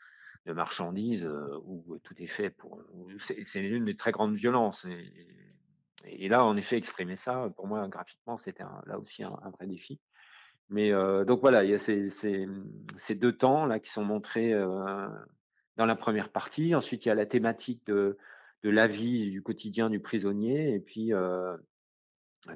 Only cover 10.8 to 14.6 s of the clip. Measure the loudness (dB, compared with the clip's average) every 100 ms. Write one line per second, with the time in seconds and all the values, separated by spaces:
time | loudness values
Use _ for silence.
10.8 | 4 4 4 4 4 6 8 8 6 4
11.8 | 4 0 0 -2 -2 -2 -4 -8 -12 -14
12.8 | -16 -14 -6 2 2 4 4 4 2 0
13.8 | -4 -4 -2 -2 -2 0 2 4